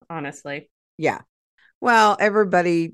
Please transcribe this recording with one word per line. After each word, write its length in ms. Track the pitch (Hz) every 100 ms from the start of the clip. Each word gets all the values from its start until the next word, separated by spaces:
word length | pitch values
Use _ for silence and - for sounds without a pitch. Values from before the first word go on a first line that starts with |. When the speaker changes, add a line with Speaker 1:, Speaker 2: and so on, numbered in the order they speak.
| -
Speaker 1:
honestly. 600 | 165 143 139 143 143 - _ _ -
Speaker 2:
Yeah. 240 | 156 101 - _ _ _ _ _
Well, 380 | 247 226 214 -
everybody, 720 | 208 208 196 180 175 170 165